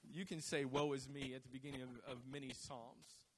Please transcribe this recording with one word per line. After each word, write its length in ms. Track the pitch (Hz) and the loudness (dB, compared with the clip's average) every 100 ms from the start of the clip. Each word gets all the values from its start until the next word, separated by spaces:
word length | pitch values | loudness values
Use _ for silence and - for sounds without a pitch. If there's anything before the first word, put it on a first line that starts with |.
you 220 | - 160 190 | -8 -4 -2
can 140 | 160 | -2
say, 240 | 151 160 139 | 4 4 6
"Woe 280 | 139 147 | 6 6
is 160 | 135 127 | 6 0
me," 240 | 139 135 | -2 -2
at 80 | 131 | -2
the 80 | 127 | -4
beginning 320 | 131 139 135 | -6 -4 -4
of, 80 | 127 120 - | -4 -6 -6
of 200 | 127 127 | -6 -4
many 200 | 143 135 | -4 -4
Psalms. 720 | 123 - 131 117 113 - - - | -6 -6 -6 -8 -12 -16 -18 -20